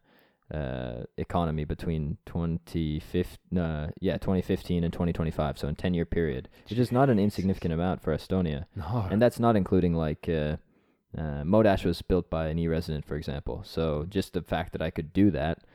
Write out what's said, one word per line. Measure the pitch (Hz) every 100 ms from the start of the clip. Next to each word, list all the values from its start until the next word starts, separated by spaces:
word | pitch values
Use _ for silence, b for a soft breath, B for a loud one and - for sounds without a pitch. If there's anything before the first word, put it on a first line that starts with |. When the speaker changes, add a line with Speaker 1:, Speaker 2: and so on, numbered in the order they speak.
| b b b b -
Speaker 1:
uh, | 76 67 64 62 58 - -
economy | - 90 85 78 76
between | 80 87 80 73 98
twenty | - 87 82 82 - 85 78 76
fifteen, | - 90 90 - - 90
uh, | 82 76 78 -
yeah, | 92 76
twenty | - 92
fifteen | - 92 - 87
and | 82
twenty | - 87
twenty-five, | 82 80 - 73 -
so | 71
in |
ten-year | 76 92 87 82
period, | 85 80 64 - b -
which | 113
is | 123
not | 120 139
an | 107
insignificant | 104 - 92 92 87
amount | 80 90 80
for | -
Estonia. | 76 - 92 85 71 -
Speaker 2:
No. | - 82 120 92
Speaker 1:
And | 101
that's | 120 -
not | 117 110
including, | 90 95 87
like, | 82 78 76 -
uh, | 80 76 78 - _ _ _ _ -
uh, | 78 71
Modash | 76 107 107 95
was | 90 85
built | - 92 -
by | 82 80
an | 80
e-resident, | 82 80 82 76
for | - 76
example. | 78 71 - -
So | 98 - 80 76 82
just | 98 -
the | 90
fact | - 82 80
that | 82
I | 80
could | - 76
do | 92 101
that, | 71 78 - -